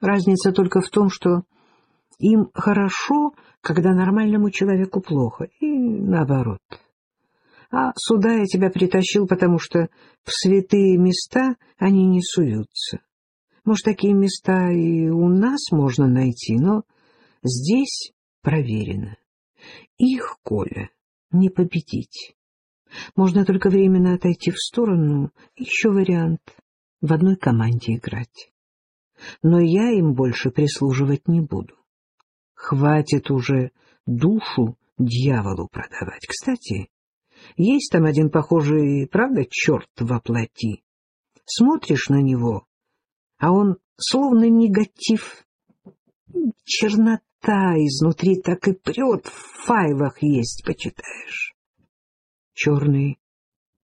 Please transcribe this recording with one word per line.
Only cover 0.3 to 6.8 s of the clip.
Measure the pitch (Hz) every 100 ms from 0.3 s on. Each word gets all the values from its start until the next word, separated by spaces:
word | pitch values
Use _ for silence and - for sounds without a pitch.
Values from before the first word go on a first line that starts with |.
| 185 190
только | 190 185 185
в | 185
том, | 214 202
что | - 180 175 - _ _ _ _ _ _ -
им | 202 220 196
хорошо, | - - 202 196 - - 294 294 - _ _
когда | - 165 175
нормальному | 185 185 208 214 214 208
человеку | - 196 190 190 196
плохо, | - 147 117 - 123 _
и | 302
наоборот. | 285 247 208 196 175 139 139 117 95 _ -